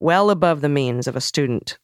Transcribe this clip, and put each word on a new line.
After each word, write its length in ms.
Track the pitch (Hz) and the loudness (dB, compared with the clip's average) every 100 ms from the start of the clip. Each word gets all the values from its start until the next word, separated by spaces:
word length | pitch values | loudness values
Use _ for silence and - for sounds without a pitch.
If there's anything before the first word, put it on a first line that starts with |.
Well 300 | 160 185 208 | 2 4 4
above 320 | 180 175 151 | 2 2 2
the 80 | 147 | 0
means 360 | 143 123 123 131 | 0 0 -2 -4
of 100 | 127 | -6
a 40 | |
student 560 | - 156 131 117 - - | -4 -2 -2 -2 -6 -8